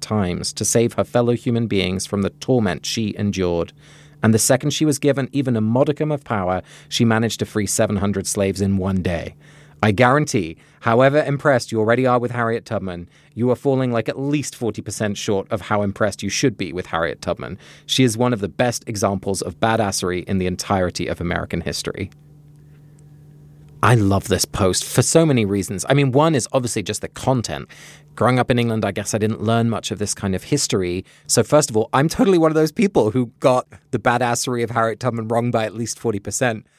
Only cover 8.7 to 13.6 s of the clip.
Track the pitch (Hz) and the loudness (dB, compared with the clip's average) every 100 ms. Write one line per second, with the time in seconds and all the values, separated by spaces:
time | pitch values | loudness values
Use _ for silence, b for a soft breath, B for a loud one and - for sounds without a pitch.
8.7 | 98 92 95 90 82 - - B B B | 0 0 -2 -2 -4 -8 -14 B B B
9.7 | B 107 101 123 143 151 113 80 80 b | B 2 4 4 4 0 -2 -4 -10 b
10.7 | b 117 117 135 147 135 143 156 123 - | b 0 4 4 4 0 0 2 2 0
11.7 | 110 107 120 127 123 120 120 117 113 - | 0 2 2 2 2 0 -2 -2 -4 -4
12.7 | 104 95 87 87 b b 104 123 117 | -6 -6 -10 -12 b b -2 0 0